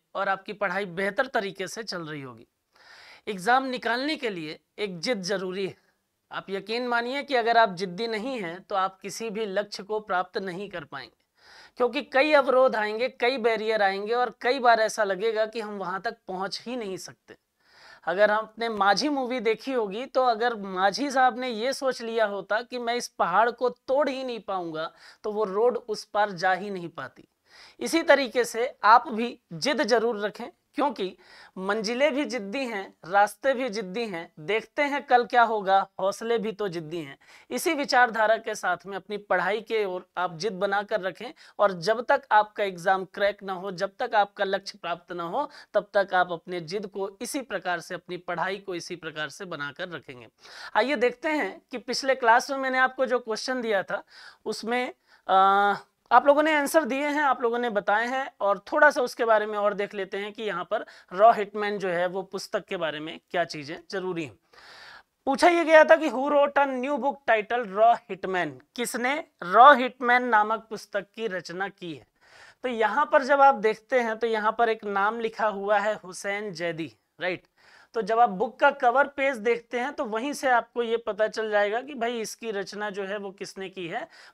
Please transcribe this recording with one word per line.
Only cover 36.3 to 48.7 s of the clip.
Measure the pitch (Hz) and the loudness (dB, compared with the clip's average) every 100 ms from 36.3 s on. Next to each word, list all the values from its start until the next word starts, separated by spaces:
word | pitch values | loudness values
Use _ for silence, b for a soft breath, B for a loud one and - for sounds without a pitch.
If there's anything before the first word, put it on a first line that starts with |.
| 233 | -2
भी | 214 | -2
तो | 202 202 | -6 -6
जिद्दी | 170 151 165 | -6 -8 -10
हैं। | 143 143 b b b | -12 -16 b b b
इसी | 247 359 | -4 -2
विचारधारा | 302 285 254 247 226 214 220 | -2 0 4 4 4 2 2
के | 220 214 | -2 -6
साथ | 190 165 185 | -4 -4 -6
में | 196 | -12
अपनी | - 208 | -10 -10
पढ़ाई | 202 185 180 220 | -2 0 0 -2
के | 214 226 196 | -2 -2 -2
ओर | 185 190 - | -4 -8 -6
आप | 180 165 | -6 -4
जिद | 202 | -6
बनाकर | 185 196 202 208 214 | -2 -2 -2 -2 -4
रखें | 185 180 233 - B B | -4 -8 -14 -16 B B
और | 202 | 0
जब | 180 165 226 240 | 2 0 0 2
तक | 277 - | 0 4
आपका | 214 214 - | 2 2 0
एग्जाम | 202 180 175 190 185 | -4 -2 0 0 0
क्रैक | - 202 202 | -2 -2 -2
ना | 196 | -8
हो, | 185 196 | -8 -8
जब | 180 196 - | -6 -6 -4
तक | 247 226 | 0 2
आपका | 202 - | 2 0
लक्ष्य | 196 196 196 - | -2 -2 -4 -12
प्राप्त | 170 170 - | -8 -8 -8
ना | 175 | -8
हो, | 170 226 294 B B | -6 -4 -4 B B
तब | 208 185 202 | -2 0 0
तक | 190 | 2
आप | 185 175 | 2 2
अपने | 170 - 180 | -2 -8 -8
जिद | 156 202 196 | -6 -8 -8
को | 202 196 196 | -6 -8 -8
इसी | 247 311 | -8 -6
प्रकार | 330 190 180 175 | -6 -6 -4 -4
से, | - 180 | -6 -12
अपनी | - 175 | -10 -12
पढ़ाई | 180 175 180 196 | -6 -4 -4 -4
को | 196 | -8